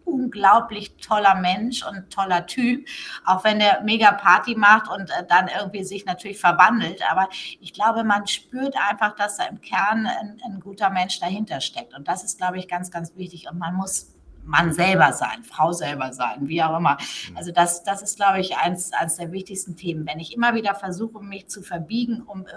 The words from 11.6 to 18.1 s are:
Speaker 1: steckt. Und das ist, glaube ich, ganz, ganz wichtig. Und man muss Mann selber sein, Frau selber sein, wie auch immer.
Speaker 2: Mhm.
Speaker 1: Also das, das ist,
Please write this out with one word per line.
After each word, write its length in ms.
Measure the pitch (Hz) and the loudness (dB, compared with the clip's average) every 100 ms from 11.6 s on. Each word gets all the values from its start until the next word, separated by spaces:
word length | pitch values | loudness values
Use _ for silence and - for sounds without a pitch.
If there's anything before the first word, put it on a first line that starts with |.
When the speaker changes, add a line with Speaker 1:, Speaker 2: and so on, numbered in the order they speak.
Speaker 1:
steckt. 320 | - - 120 | -8 -10 -12
Und 140 | 131 143 | -10 -6
das 160 | 180 | -6
ist, 140 | - - | -6 -6
glaube 200 | 180 185 | -4 -4
ich, 100 | 180 | -6
ganz, 220 | 180 185 | -8 -6
ganz 240 | 170 165 185 | -10 -10 -12
wichtig. 320 | 175 170 - | -14 -14 -12
Und 60 | 170 | -8
man 140 | 170 185 | -4 -4
muss 380 | 190 - - _ - - 156 | -4 -6 -8 _ -20 -20 -2
Mann 280 | 151 170 | 2 2
selber 380 | 175 180 185 147 | 2 2 6 4
sein, 300 | - 113 113 | 4 -4 -6
Frau 300 | - - 160 | -8 0 0
selber 400 | 170 147 143 131 | 0 -6 -6 -6
sein, 340 | 127 120 110 143 | -4 -6 -4 -4
wie 160 | 165 | 0
auch 120 | 160 165 | 0 2
immer. 200 | 160 143 - - - | 2 0 -4 -12 -14
Speaker 2:
Mhm. 80 | 175 | -12
Speaker 1:
Also 140 | 170 | -2
das, 320 | 170 170 - | 2 2 2
das 180 | - 202 | -4 -6
ist, 140 | - | -6